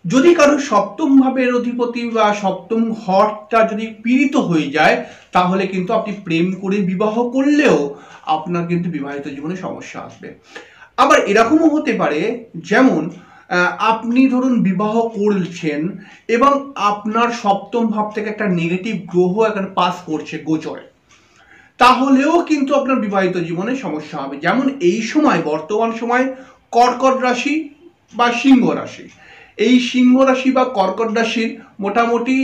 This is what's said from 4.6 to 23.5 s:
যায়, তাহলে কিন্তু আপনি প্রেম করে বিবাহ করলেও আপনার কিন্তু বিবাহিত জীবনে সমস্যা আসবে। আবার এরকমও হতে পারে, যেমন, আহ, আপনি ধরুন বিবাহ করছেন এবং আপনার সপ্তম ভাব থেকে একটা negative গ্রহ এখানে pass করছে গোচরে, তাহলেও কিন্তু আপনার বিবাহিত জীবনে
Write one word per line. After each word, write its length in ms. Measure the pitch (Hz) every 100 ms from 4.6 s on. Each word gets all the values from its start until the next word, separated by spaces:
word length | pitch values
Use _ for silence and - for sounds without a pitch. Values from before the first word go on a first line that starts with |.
| 139 147
যায়, 180 | 175 240 - - _
তাহলে 320 | 180 180 196 190
কিন্তু 240 | 190 180
আপনি 180 | 220 208 190 175
প্রেম 220 | 165 180 190
করে 160 | 190 208 180
বিবাহ 240 | 185 214 226 247
করলেও 480 | 262 277 294 269 156 143 - - - -
আপনার 380 | 156 180 175 170
কিন্তু 200 | 170 175
বিবাহিত 360 | 147 139 143 147
জীবনে 280 | 139 151 185
সমস্যা 440 | - - - -
আসবে। 300 | - - - - _ - - - - -
আবার 200 | 269 277 -
এরকমও 420 | 208 233 311 330 302
হতে 180 | 277 190
পারে, 180 | 151 151 208 254 - 170 -
যেমন, 340 | 226 262 170 160
আহ, 600 | - - - - 180 180 180 220
আপনি 300 | 226 233 247 262
ধরুন 200 | 247 262 233
বিবাহ 300 | 180 180 214 226 226 196
করছেন 600 | 208 196 165 - 160 147 175 - - - -
এবং 240 | 240 269 277 - -
আপনার 540 | 202 208 220 226 240 233
সপ্তম 400 | 202 196 - 240 226
ভাব 200 | 208 - 220
থেকে 120 | 208
একটা 180 | 208 208 175
negative 340 | 165 180 208 180 -
গ্রহ 200 | 175 180 202 220
এখানে 200 | 208 190 -
pass 200 | 180 180 -
করছে 260 | 151 - 151 -
গোচরে, 380 | 156 151 107 - _ _ _ _ _ _ - _ -
তাহলেও 540 | 254 240 269 262 294 339
কিন্তু 300 | 330 302 262 269
আপনার 240 | 240 254 208
বিবাহিত 300 | 196 185 185
জীবনে 360 | 165